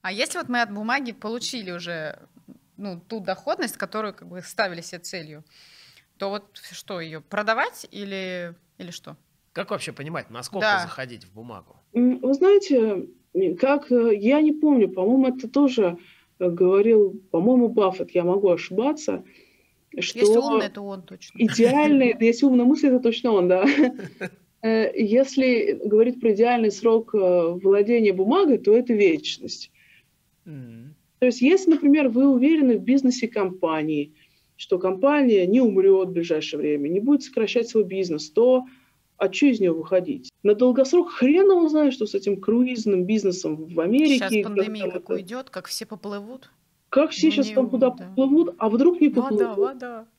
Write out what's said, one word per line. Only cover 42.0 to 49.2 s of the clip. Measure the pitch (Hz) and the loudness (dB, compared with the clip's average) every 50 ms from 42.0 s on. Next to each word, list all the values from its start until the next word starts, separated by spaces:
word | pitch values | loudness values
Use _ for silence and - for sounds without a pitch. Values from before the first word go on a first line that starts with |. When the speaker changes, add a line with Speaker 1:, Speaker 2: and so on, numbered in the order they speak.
| 214 | -8
Speaker 3:
с | 208 - | -6 -6
этим | 196 196 202 202 190 | -4 -2 -2 -4 -2
круизным | - - 226 240 254 254 254 226 220 214 196 180 180 | -2 -2 0 2 0 0 -2 -4 -2 0 0 0 0
бизнесом | 180 220 214 196 190 180 185 - 160 151 156 160 165 175 | 0 -2 0 0 -2 -4 -2 -6 -6 -6 -8 -10 -6 -4
в | 165 | -4
Америке, | 160 180 220 277 311 302 277 | 0 2 2 2 4 2 2
Speaker 1:
Щас | 247 202 190 214 | 0 0 -2 -2
Speaker 3:
как | 214 202 | -2 -2
Speaker 1:
пандемия | 220 208 196 208 220 220 214 196 | -2 -2 -4 -4 -4 -4 -8 -8
Speaker 3:
там | 180 | -8
Speaker 1:
как | 180 180 - - | -8 -8 -8 -6
Speaker 3:
это | |
Speaker 1:
уйдет, | 180 180 190 175 226 254 269 - | -8 -8 -8 -10 -14 -14 -14 -14
как | - 185 180 | -16 -16 -14
все | - - - 226 | -12 -14 -14 -12
поплывут. | _ 220 185 - 202 202 202 202 214 254 262 - _ _ _ _ _ _ _ _ _ | _ -16 -16 -14 -12 -12 -12 -14 -16 -20 -20 -20 _ _ _ _ _ _ _ _ _
Speaker 3:
Как | - 269 302 302 | 0 0 0 0
все | - - - 320 | -2 0 0 0
Speaker 1:
Ну, | |
Speaker 3:
щас | - - 269 214 | 0 0 -4 -2
Speaker 1:
не | 214 | 0
Speaker 3:
там | 262 247 - | -2 -2 0
куда | 254 233 262 247 | 0 0 0 0
Speaker 1:
да. | - - 180 180 190 | 0 -4 -18 -8 -2
Speaker 3:
поплывут, | 247 269 269 285 320 339 349 - | -2 0 2 4 2 2 0 -2
а | - 214 220 | -4 -4 -2
вдруг | 208 233 285 349 359 349 | 0 4 4 2 4 4
не | 302 285 | 0 2
Speaker 1:
Вода, | 208 240 | 2 0